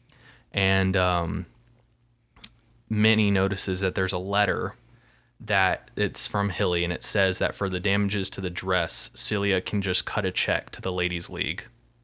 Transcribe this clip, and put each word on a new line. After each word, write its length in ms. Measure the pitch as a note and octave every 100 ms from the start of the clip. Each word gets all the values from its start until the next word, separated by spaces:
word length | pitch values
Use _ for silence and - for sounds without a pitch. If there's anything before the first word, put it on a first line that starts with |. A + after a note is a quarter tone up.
| _ - - - _
And, 420 | G2+ G2 F#2+ F#2+ F#2
um, 500 | F#2 F2 E2+ E2+ F2 _ _ _ _ _ _ _ _ - - _ _ _ -
Minnie 420 | G#2+ A2 A2 G#2
notices 500 | G2 F#2+ F#2+ - F#2
that 140 | F#2+
there's 180 | F#2+ F#2
a 60 | F#2
letter 560 | F#2+ G2+ G2+ F2+ G2 - _ - _ _ _ -
that 500 | G#2+ G2+ F#2 E2+ -
it's 320 | - G#2 - -
from 240 | G#2 G2+
Hilly, 320 | F2 G2 F2
and 80 | F2
it 100 | F2
says 360 | - G#2+ F#2+ F#2
that 160 | F2
for 140 | - G2
the 100 | F2+
damages 480 | G2 G2+ G2+ G2+ F#2+
to 100 | -
the 100 | F#2
dress, 600 | F2 F#2 F2+ E2 - -
Celia 460 | - - G#2 G2+ F#2+
can 220 | - G#2
just 220 | F#2+ G#2+
cut 200 | - -
a 80 | F#2+
check 380 | - - E2+ -
to 100 | -
the 120 | F#2+
Ladies 380 | F2+ F2+ F2 -
League. 340 | F2 D#2 F2+ - _ _ _